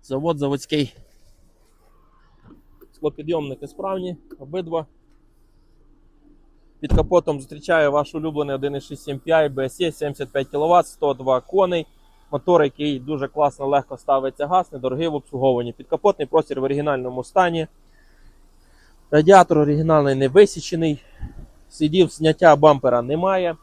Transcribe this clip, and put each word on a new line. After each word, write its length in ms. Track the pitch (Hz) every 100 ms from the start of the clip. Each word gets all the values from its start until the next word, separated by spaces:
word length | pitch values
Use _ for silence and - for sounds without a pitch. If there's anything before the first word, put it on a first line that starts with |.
Завод 360 | - 135 160 151
заводський. 580 | 139 139 - 156 135 - - _ _ _ _ _ _ _ _ _ _ _ _ _ - - _ _ -
Склопідйомники 760 | _ 151 147 151 170 143 131 139
справні, 480 | - 196 190 180 170 _ -
обидва. 480 | 139 180 170 165 151 _ _ _ _ _ _ _ _ _ _ _ _ _ _ _ _ _ _ _
Під 120 | 147
капотом 480 | - - 175 165 143
зустрічає 480 | 135 147 - 165 147
ваш 260 | 147 143
улюблений 400 | 160 160 147 143
один 220 | 135 139 143
і 40 |
шість 280 | - 143 -
М 100 | 139
П 280 | 165 160 151
І, 20 |
Б 160 | 135 135
С 120 | -
Е, 120 | 175
сімдесят 400 | - 147 135 131
п'ять 160 | 139 131
кіловат, 380 | 143 156 175 160
сто 280 | - 147
два 260 | 131 131 127
коней. 460 | - 190 185 175 151 _ _ _ _
Мотор, 320 | 143 - 175
який 360 | 147 - 147 135
дуже 280 | 127 151 135
класно, 380 | 147 143 - 139
легко 300 | 143 131 131
ставиться 500 | - 135 135 131 147
газ, 260 | 185 190
недорогий 360 | 139 127 127 165
в 60 |
обслуговуванні. 580 | 147 - 135 135 123 120
Підкапотний 540 | - 127 160 202 196 143
простір 340 | 160 151 135
в 40 |
оригінальному 600 | 135 139 147 135 127 127
стані. 420 | 123 - 180 170 156 _ _ _ _ _ - _ _ _ _ _ _ _ _
Радіатор 480 | 147 156 196 175 156
оригінальний, 560 | 147 147 160 156 139
не 140 | 135 135
висічений. 760 | 156 202 - - 165 165 147 _ - - - - _ _
Слідів 400 | - 151 175 170
зняття 480 | - 156 156 175 143
бампера 460 | 151 139 131 120
немає. 540 | 120 156 185 190 175 160